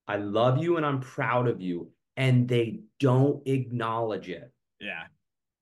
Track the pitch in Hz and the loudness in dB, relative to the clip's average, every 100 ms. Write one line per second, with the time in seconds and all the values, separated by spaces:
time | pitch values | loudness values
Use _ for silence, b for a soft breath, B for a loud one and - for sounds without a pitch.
0 | - 104 104 104 123 135 165 170 147 135 | -6 -4 -2 2 2 2 2 0 0 -2
1 | 131 - 120 123 120 95 92 87 82 _ | -4 -4 0 2 0 -2 -4 -6 -8 _
2 | _ - 131 123 120 120 113 - - - | _ -2 4 4 4 2 0 -4 -14 0
3 | 135 127 143 139 135 135 117 120 113 113 | 2 4 4 0 -2 -2 -2 -4 -4 -2
4 | 113 98 90 85 - _ _ _ 101 85 | -2 -4 -8 -12 -14 _ _ _ -12 -12
5 | 82 _ _ _ _ _ | -14 _ _ _ _ _